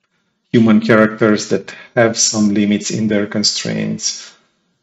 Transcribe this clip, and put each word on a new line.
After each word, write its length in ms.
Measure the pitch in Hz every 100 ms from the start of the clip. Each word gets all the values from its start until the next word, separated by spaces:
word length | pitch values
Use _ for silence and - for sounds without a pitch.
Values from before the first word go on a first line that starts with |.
| _ _ _ _ _
human 280 | 123 113 107
characters 680 | - 110 107 - 113 104 -
that 240 | 98 - - - -
have 220 | 113 113
some 360 | - 110 107
limits 380 | 101 104 104 -
in 160 | - 107
their 200 | 104 104
constraints, 1040 | 107 101 - 113 110 107 110 - - - - _ _ _ _